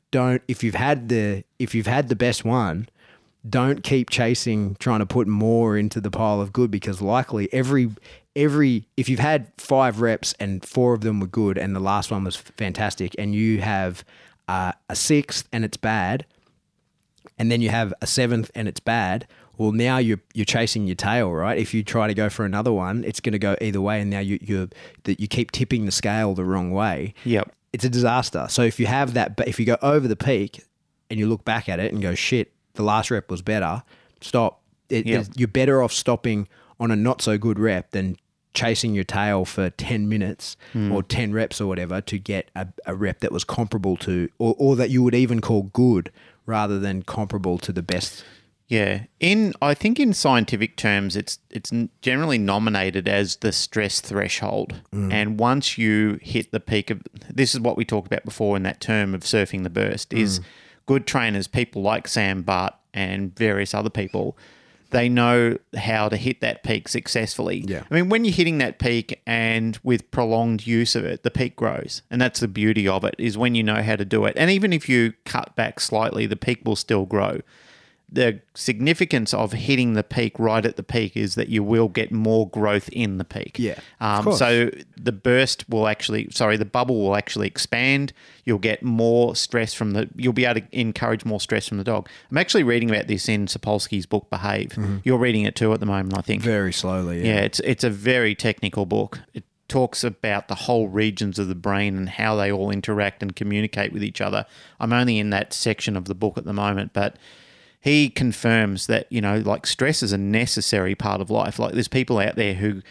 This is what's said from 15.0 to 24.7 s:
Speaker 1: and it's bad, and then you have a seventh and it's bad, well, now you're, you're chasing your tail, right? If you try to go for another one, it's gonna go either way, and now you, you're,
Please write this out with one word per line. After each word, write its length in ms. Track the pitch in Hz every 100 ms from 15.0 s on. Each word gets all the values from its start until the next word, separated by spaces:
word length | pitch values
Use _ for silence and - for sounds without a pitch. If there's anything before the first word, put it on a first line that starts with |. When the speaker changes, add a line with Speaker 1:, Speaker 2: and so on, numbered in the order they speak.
| - 147 143 - -
Speaker 1:
and 100 | 117
it's 140 | 107 -
bad, 480 | 110 110 92 131 - _ _ _ _ _ _ _ _ _ - -
and 140 | 113
then 100 | 120
you 80 | 113
have 240 | 113 104 -
a 60 | -
seventh 440 | - 120 117 110 110
and 120 | 107
it's 120 | -
bad, 480 | - 117 95 92 - - - -
well, 140 | 110
now 260 | 110 123 131
you're, 220 | 117 101 _
you're 120 | 113 101
chasing 400 | 120 113 113 98
your 80 | 90
tail, 360 | 101 120 98
right? 260 | 80 95 82
If 160 | 107
you 100 | 113
try 240 | 104 117 107
to 60 |
go 160 | 104 107
for 160 | - 101
another 260 | 101 117
one, 320 | 104 92 113
it's 160 | - -
gonna 200 | 120 104
go 160 | 101 98
either 200 | 110 98
way, 180 | 101 107
and 80 | 101
now 100 | 98
you, 200 | 98 101
you're, 260 | 107 98 92